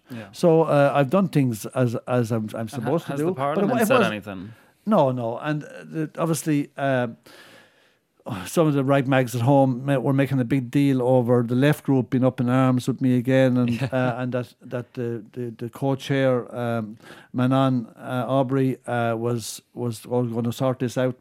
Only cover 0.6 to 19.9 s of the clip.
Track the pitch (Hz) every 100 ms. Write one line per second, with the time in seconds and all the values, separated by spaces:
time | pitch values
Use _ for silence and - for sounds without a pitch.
0.6 | 151 143 143 143 131 185 185 156 131 107
1.6 | 113 131 123 117 - 123 113 117 107 107
2.6 | 113 135 113 135 - 139 165 156 143 160
3.6 | 202 240 226 127 113 107 104 95 104 113
4.6 | _ _ 208 208 135 127 113 120 151 151
5.6 | - 92 156 160 156 - 165 156 160 147
6.6 | - - 139 131 120 - - - - -
7.6 | _ _ _ _ _ _ - 98 90 175
8.6 | 156 139 135 139 131 131 123 120 117 139
9.6 | 135 123 139 135 139 135 135 135 117 139
10.6 | 120 143 139 131 123 131 117 123 117 123
11.6 | 143 151 - 131 113 131 127 - 120 131
12.6 | 131 127 131 117 131 123 123 131 131 127
13.6 | 120 117 131 127 127 120 127 123 120 _
14.6 | 123 123 123 - 120 117 101 127 120 113
15.6 | 120 - 139 135 - 139 135 123 107 120
16.6 | 120 117 107 113 - - - 123 127 135
17.6 | 135 127 113 - 123 127 117 135 127 135
18.6 | 131 123 - 120 117 113 117 120 - -
19.6 | - - 120